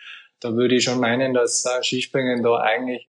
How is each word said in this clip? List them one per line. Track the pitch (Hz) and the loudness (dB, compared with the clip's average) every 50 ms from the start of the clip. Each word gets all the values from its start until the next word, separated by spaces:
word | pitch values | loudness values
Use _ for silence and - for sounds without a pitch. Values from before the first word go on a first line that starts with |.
| - - - - - _ _ _ | -20 -20 -20 -20 -20 _ _ _
da | - 120 110 | -6 -4 0
würde | 117 123 123 127 | 2 2 4 4
ich | 123 110 | 2 2
schon | 131 123 123 | 0 0 0
meinen, | 127 113 117 123 135 131 127 | 0 0 0 0 0 0 2
dass, | 127 120 117 - - - | 2 2 2 0 -2 -2
äh, | 123 127 127 123 | -2 -2 -2 -2
Skispringen | - - 127 123 - - 139 131 127 123 120 117 | -2 -4 -4 -6 -4 -2 -2 0 0 0 0 2
da | 120 117 | 2 2
eigentlich | 117 117 110 110 120 127 127 127 120 - _ | 2 2 0 0 0 -2 -4 -6 -8 -10 _